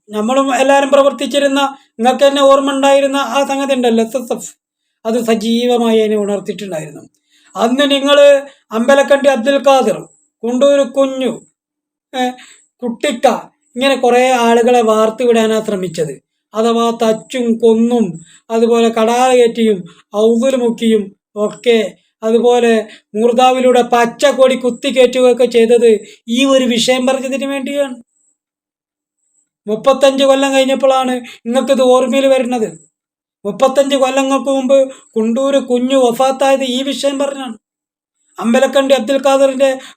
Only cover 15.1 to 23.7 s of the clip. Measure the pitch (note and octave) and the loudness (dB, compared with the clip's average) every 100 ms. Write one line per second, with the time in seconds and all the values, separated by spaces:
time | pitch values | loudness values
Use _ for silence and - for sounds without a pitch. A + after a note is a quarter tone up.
15.1 | A3 B3 A3+ A3 G#3+ G#3+ G3+ F#3 E3 D#3+ | 0 0 2 0 -2 -4 -6 -6 -6 -8
16.1 | - _ _ _ G#3 A#3 A#3 A#3 A#3 A3+ | -10 _ _ _ -4 -2 0 -2 0 -2
17.1 | A3 - C4 A#3 A3+ A3+ A3+ A#3 A#3+ G3 | -2 -6 -4 -4 0 2 2 2 0 -2
18.1 | E3 - _ - A3+ A3+ A#3 A#3 A3+ A3 | -6 -18 _ -6 -2 0 2 0 0 0
19.1 | A#3+ B3+ B3+ A#3 A#3 A3+ G3 F3 - _ | 2 2 4 2 2 0 -2 -6 -20 _
20.1 | G#3 A3 A#3 C4+ C4 A#3+ A#3 A3+ G#3+ G3 | 0 2 2 0 0 -2 -2 0 0 -2
21.1 | - _ G#3 G#3 - B3 A3+ F#3+ - _ | -14 _ -6 -6 -4 0 0 -2 -8 _
22.1 | _ A3 A3+ A#3+ A#3+ A#3 A3 G#3+ - _ | _ -2 0 2 2 2 0 -2 -12 _
23.1 | G#3 A#3 A#3 B3+ C4 B3+ | -2 0 2 2 2 2